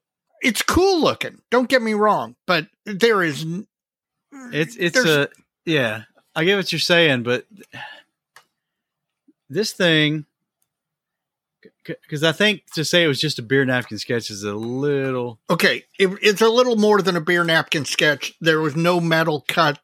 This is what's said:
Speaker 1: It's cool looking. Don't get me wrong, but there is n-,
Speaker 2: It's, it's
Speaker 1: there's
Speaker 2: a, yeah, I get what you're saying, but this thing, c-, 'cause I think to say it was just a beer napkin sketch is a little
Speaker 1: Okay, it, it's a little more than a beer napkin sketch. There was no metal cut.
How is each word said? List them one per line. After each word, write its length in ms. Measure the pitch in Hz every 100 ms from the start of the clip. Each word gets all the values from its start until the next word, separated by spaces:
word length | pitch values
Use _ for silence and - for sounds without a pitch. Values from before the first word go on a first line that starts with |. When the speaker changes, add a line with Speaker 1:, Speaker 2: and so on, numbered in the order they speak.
| _ _ _ -
Speaker 1:
It's 180 | 262 214
cool 400 | - 320 392 359
looking. 400 | 196 117 127 - -
Don't 180 | 240 247
get 120 | 262
me 140 | 226
wrong, 420 | 208 214 170 117 120 -
but 220 | 170 156 _
there 380 | - 196 233 208
is 200 | 170 139
n-, 240 | 160 175 - _ _ _ _ _ _ 285 262
Speaker 2:
It's, 240 | 147 160 233
it's 180 | 175
Speaker 1:
there's 140 | 175 180
Speaker 2:
a, 200 | 147 139 _ _ _
yeah, 380 | - 151 117 110 110 _ _ 165
I 80 |
get 120 | 165 202
what 140 | 175
you're 80 | 156
saying, 440 | - 170 160 127
but 240 | 117 123 - - - - - - _ _ _ - _ _ _ _ _ _ _ _ _ _ -
this 240 | 143 220
thing, 540 | - 180 156 151 156 147 _ _ _ _ _ _ _ _ _ _ _ _ _ - _ -
c-, 80 | - -
'cause 160 | 151
I 100 | 160
think 320 | 156 208 185 _
to 100 | -
say 180 | 147 180
it 60 | 165
was 100 | 131
just 200 | 156 -
a 40 |
beer 220 | 110 135
napkin 320 | 131 127 117 107
sketch 340 | - 120 -
is 140 | 101
a 100 | 104
little 840 | 104 117 127 143 139 135 127 120 113 -
Speaker 1:
Okay, 360 | - 190 123 - -
it, 120 | 190 202
it's 220 | 208 196
a 80 | 226
little 260 | 233 254 226
more 240 | 208 208
than 160 | 180 175
a 40 |
beer 220 | 156 180
napkin 420 | 170 160 - 170 131
sketch. 480 | - 156 139 - -
There 180 | 160 156
was 160 | 156 143
no 240 | 170 180
metal 420 | 170 160 165 151 -
cut. 300 | - 156 143